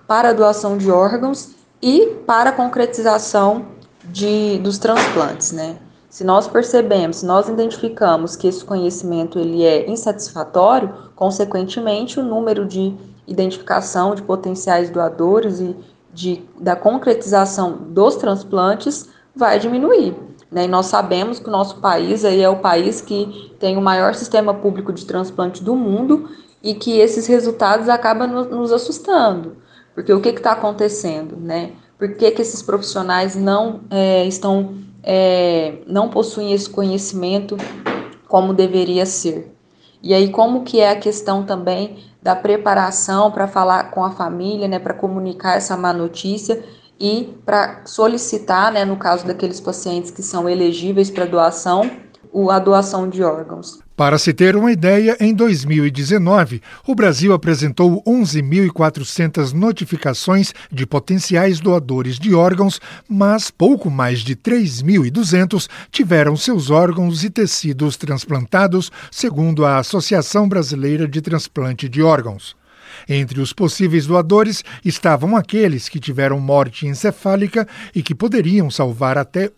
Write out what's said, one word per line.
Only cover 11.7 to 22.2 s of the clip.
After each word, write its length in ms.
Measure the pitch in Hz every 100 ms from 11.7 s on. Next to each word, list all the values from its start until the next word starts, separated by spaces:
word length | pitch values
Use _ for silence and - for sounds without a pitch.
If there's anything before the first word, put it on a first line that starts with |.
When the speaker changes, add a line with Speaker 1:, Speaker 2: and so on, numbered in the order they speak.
| 247 220 208 247 277
Speaker 1:
o 20 |
número 420 | 254 220 226 202
de 300 | 190 190 190 196 - - -
identificação 880 | 185 185 - - - 190 185 190
de 80 | 202
potenciais 680 | 202 190 190 185 196 175 175
doadores 680 | 175 165 165 170 214 220 180
e 180 | 180 185 - _ _
de, 300 | 170 180 175 - -
da 180 | 180 175
concretização 1000 | 214 240 254 226 196 196 196 196 180 - 160
dos 240 | 170 208
transplantes 920 | - 214 196 - 190 185 208 285 285 - _ _
vai 240 | 269 226 208
diminuir, 560 | 226 247 320 466 202 - - - _
né? 140 | 175
E 40 | 180
nós 180 | 185 185
sabemos 540 | 208 185 180 214 240
que 80 | 226
o 40 |
nosso 280 | 196 196 -
país 440 | 196 170 175 208